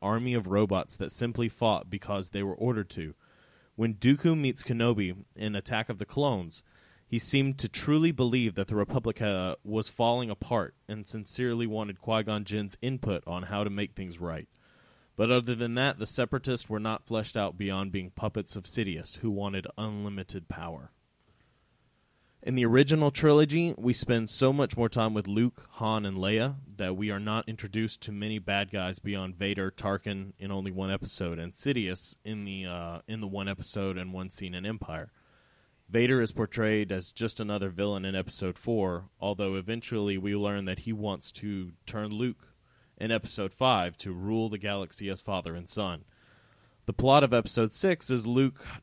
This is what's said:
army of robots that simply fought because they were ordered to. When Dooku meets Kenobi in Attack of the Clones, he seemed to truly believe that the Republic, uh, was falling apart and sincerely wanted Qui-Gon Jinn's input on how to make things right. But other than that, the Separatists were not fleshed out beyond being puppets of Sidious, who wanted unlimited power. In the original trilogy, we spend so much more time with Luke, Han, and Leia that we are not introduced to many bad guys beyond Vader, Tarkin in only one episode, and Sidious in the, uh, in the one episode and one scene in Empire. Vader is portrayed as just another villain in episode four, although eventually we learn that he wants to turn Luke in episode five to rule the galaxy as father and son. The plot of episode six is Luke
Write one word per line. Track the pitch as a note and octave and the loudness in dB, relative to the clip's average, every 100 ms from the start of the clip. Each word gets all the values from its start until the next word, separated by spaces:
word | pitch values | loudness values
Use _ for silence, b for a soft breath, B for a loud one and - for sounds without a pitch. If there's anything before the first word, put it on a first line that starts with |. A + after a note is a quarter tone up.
army | G2 A2+ B2 | 0 0 0
of | A#2+ F#2 | 0 2
robots | G2+ G#2 F#2+ - - | 4 4 2 -2 -6
that | F2+ | -6
simply | - A#2+ A#2 A#2 | -2 -2 0 -2
fought | - A2+ F#2+ F2+ | 2 2 2 0
because | G2 - G2+ F2+ | -8 -4 -4 -4
they | G2 | -4
were | G2 | -2
ordered | - B2 A2 F#2+ | 0 0 0 -2
to. | - D#2 - _ _ _ _ _ - | -6 -8 -10 _ _ _ _ _ -2
When | A2+ | 0
Dooku | G#2+ B2 C#3+ E3+ D#3+ | 4 6 6 6 4
meets | C3+ - | 2 0
Kenobi | - A#2 A#2+ G#2+ F#2 F#2 - - | -2 2 2 2 0 -4 -12 -8
in | G#2+ | -4
Attack | G2+ - A2 A2+ | -4 -2 -2 -2
of | G2 | -6
the | G#2 | -4
Clones, | C#3 C#3+ G#2 E2 - - _ _ _ - | 0 2 2 -2 -10 -18 _ _ _ -4
he | A#2 | -2
seemed | - C#3 C3+ C3+ | 2 2 2 0
to | A2 | -4
truly | - - D3+ E3 | -2 2 4 4
believe | B2+ B2 B2+ A2+ F#2+ | 4 2 2 2 0
that | G2 | 0
the | |
Republic, | G#2 G2+ B2+ A2+ - | 0 0 0 -2 0
uh, | G#2+ F#2+ F#2 - | 0 0 -2 -4
was | G#2 A2 G#2 | -4 -2 -2
falling | - A#2 A#2+ A#2 | 0 2 2 -2
apart | G2+ - A#2 D#2 - - | -6 -2 0 0 -6 -12
and | G#2+ G2 | -10 -8
sincerely | A2 G2+ - B2 A#2 A2+ | -10 -8 -2 0 0 0
wanted | G#2+ G#2 F#2+ | -2 -4 -6
Qui-Gon | A2+ A2 G#2+ G#2+ | 0 2 2 -2
Jinn's | G2+ G#2+ G2+ - | -2 -4 -4 -4
input | B2+ C3 A2 F2+ - | -4 -2 -2 -2 -2
on | F2 | -6
how | F2+ G2+ | -4 -2
to | G#2 | -2
make | G2+ G#2 | -2 -4
things | - F#2 E2+ | -6 -10 -8
right. | F2 D#2 - _ _ _ _ _ _ - | -6 -6 -10 _ _ _ _ _ _ 0
But | A2+ | 4
other | B2 A#2+ | 4 2
than | A#2 A#2+ A#2+ | -2 -2 0
that, | C3+ - | 0 0
the | A2 | -4
Separatists | - A#2+ C3+ C3+ B2 - | -2 -2 -2 -2 -4 -4
were | G#2+ | -4
not | A2 A2 - | -2 -4 -2
fleshed | A2+ G#2+ A2+ | -4 -2 -2
out | G2 F2+ | -2 -2
beyond | G2 F#2+ G2 | -2 -2 -2
being | F#2+ F2+ | -4 -6
puppets | - G#2+ G#2+ - G2+ | -6 -4 -4 -6 -8
of | |
Sidious, | - - G2 D#2+ - - | -6 -4 -2 -4 -8 -6
who | A2+ | -2
wanted | G2 G2+ F#2+ - - | -2 -2 -4 -8 -6
unlimited | A2 G#2 G#2 G2 F#2 G2 E2 | -6 -4 -6 -6 -8 -10 -10
power. | - E2 D#2 D2 _ _ _ _ _ _ _ _ _ _ _ _ _ _ _ | -10 -10 -12 -14 _ _ _ _ _ _ _ _ _ _ _ _ _ _ _
In | - B2+ | -2 4
the | A#2 | 8
original | B2+ C#3+ D#3 D3 | 8 8 6 4
trilogy, | - D#3 D3 D3+ D#3+ E3+ - | 6 8 8 8 4 0 0
we | A#2+ | 0
spend | A#2+ - A#2 A2 | 2 2 2 0
so | - C3 | 4 4
much | C#3+ B2+ A#2+ | 4 2 2
more | A#2 | 2
time | B2 A2 | 2 2
with | G#2+ G2 | 0 0
Luke, | G#2 A#2+ - - | 2 2 0 -12
Han, | - A2 A2 | -4 0 0
and | G2+ F#2+ | 0 0
Leia | F#2 A2 C3 C#3 - G#2 | 2 2 2 -2 -10 -6
that | F#2 F#2 | -4 -2
we | G#2 | -2
are | G2 | -2
not | G#2+ A2 A2 | -2 -2 -2
introduced | A2 G2+ A2 A2 - | -6 -4 -2 -2 -4
to | - | -8
many | G2+ G#2+ G#2+ | -6 -4 -4
bad | F#2 G2 G2 | 0 0 0
guys | G2+ F#2 F#2+ | -2 -4 -4
beyond | G#2 G2+ F#2 F2 | -4 -4 -4 -4
Vader, | G2 G2 F#2+ | -2 0 -2
Tarkin | - G2 G2 G#2 G2 G2 - | -2 -2 -2 -2 -6 -8 -10
in | G2 | -6
only | G2 G2 | -4 -4
one | F#2 F#2+ | -4 -2
episode, | G2 F2 - F2 E2 | -2 -4 -6 -4 -4
and | E2+ | -8
Sidious | - C#3+ B2+ F#2 F#2 - - | -4 -2 0 -2 -4 -8 -10
in | G#2+ G#2+ | -10 -8
the, | G2+ F#2+ F#2 | -8 -8 -8
uh, | F2 E2+ E2+ - | -8 -8 -10 -10
in | A2 | -8
the | G2+ | -6
one | G2 G2 | -4 -4
episode | G2 - G#2 F#2+ F#2 | -6 -6 -4 -4 -4
and | F#2 | -6
one | F#2 F#2 | -8 -8
scene | - F#2 | -8 -8
in | F2+ G2+ | -6 -6
Empire. | A2 - D#2+ - _ _ _ _ _ _ _ - | -6 -6 -10 -10 _ _ _ _ _ _ _ 0
Vader | A2+ B2 C3 | 4 6 4
is | A2+ | 2
portrayed | - G#2+ A#2 G#2+ G#2+ G2 | 0 -2 0 2 2 2
as | F#2 F#2 | -2 -6
just | - A2+ - | -4 -4 -4
another | G#2+ G#2 G2 | -4 -2 -2
villain | F2 G2+ G2+ | 0 -2 0
in | F#2+ | -2
episode | F#2+ F#2 - F#2 - | -2 -4 -4 -4 -4
four, | - A2+ F#2+ F2 F#2+ - | 0 2 2 -2 -6 -6
although | G2 G2 G2 | -2 0 0
eventually | F#2+ F#2 A#2 - A2+ G2+ F#2+ | -2 -4 -6 -2 0 0 0
we | G2+ | 0
learn | G#2 G2+ G2+ | 0 0 0
that | F#2+ F#2+ | -2 -4
he | A2+ | -4
wants | G#2+ G#2 F#2 - | -4 -2 -4 -8
to | - G#2 G2 F2+ E2 - | -10 -6 -6 -8 -12 -10
turn | G#2+ G#2 | -6 -4
Luke | G#2 B2 - - _ _ _ _ - | -2 -2 -4 -12 _ _ _ _ -6
in | A2 | 0
episode | A2+ - - F#2+ | 0 -2 -4 -4
five | - C3 G#2+ F2+ - | 2 4 4 2 -4
to | G2 | -8
rule | F2 G2+ A2+ A2 | -6 0 0 0
the | G#2 | -2
galaxy | G2+ G2+ F2 - G2 | -2 -2 -4 -6 -6
as | F#2+ | -6
father | - F#2+ E2+ | -4 -4 -4
and | E2+ E2+ | -8 -6
son. | G#2+ F#2+ E2+ - _ _ _ _ _ _ _ - | -4 -4 -4 -12 _ _ _ _ _ _ _ -6
The | |
plot | - C3 C#3+ | 2 8 8
of | C3+ | 8
episode | A#2+ - - A2+ | 6 4 2 2
six | - F#3+ E3 - | 2 0 0 0
is | B2+ A2 | 0 2
Luke | B2 C3+ C3+ - - | 4 2 0 -12 -16